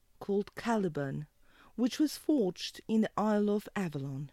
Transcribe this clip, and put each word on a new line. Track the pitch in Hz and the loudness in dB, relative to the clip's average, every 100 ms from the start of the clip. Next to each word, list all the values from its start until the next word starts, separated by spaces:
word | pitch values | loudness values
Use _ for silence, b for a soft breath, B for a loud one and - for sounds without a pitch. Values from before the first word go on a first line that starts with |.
| _ _ | _ _
called | - 202 202 | -2 -2 -2
Caliban, | - 226 226 190 147 139 143 151 _ b b b - | -4 0 0 0 -2 -4 -6 -8 _ b b b -2
which | 247 - | 0 2
was | 302 - | 0 0
forged | - 302 190 170 - - - | 0 2 2 -2 -8 -10 0
in | 220 | 2
the | 220 - | 2 2
Isle | 214 208 208 | 2 4 4
of | 208 - | 0 -2
Avalon." | - 180 151 139 135 143 | -4 -4 -4 -6 -6 -8